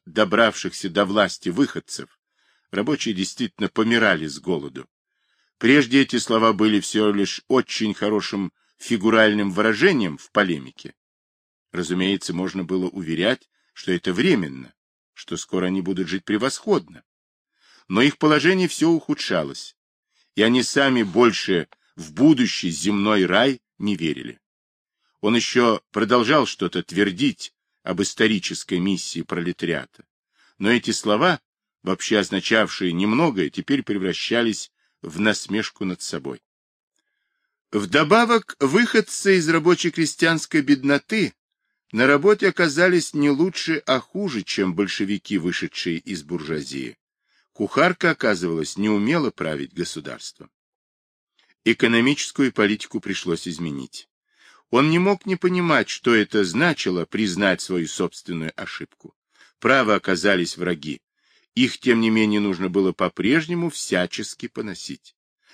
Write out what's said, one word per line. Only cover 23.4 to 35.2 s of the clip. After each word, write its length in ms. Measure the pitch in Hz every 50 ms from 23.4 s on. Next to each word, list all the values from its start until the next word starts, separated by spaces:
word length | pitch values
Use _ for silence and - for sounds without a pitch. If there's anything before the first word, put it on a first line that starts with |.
| 127 139 131 - _ _ _ -
не 180 | 98 104 98
верили. 440 | 80 80 78 69 64 60 60 - _ _ _ _ _ _ _ _ _ _ _ _ _ _ _ _ _
Он 140 | - 107 117
ещё 480 | 117 - - - 123 120 117 107 - - _
продолжал 560 | - 104 110 101 123 123 110 117 156 147 117
что-то 360 | - - - 98 85 - 90
твердить 720 | - - 85 95 104 101 90 95 139 131 - - - - - _ _ _ _ _
об 180 | _ - 90 90
исторической 760 | 98 - - - 113 110 110 92 - - 82 - - - 95 87
миссии 440 | 90 98 95 85 - - - 82
пролетариата, 800 | 80 - 87 87 85 87 85 - 87 85 82 69 65 - _ - _ _ _ _ _ _ _ _ _ _ _ -
но 120 | 98 107
эти 220 | 120 117 - 117
слова, 480 | 107 - - 110 104 110 160 185 160 - - _ _ _ _ _ _ _
вообще 360 | - 92 92 - - - 110 104
означавшие 720 | 92 - 98 92 - - 113 110 101 87 - - 98 90
немногое, 580 | 82 87 98 107 113 139 170 160 113 95 80 69
теперь 320 | - - - - 143 135
превращались 880 | - - 104 98 95 90 85 - - - 110 120 117 113 98 - - - _ _ _ _ _ _
в 160 | - 87 78
насмешку 640 | 87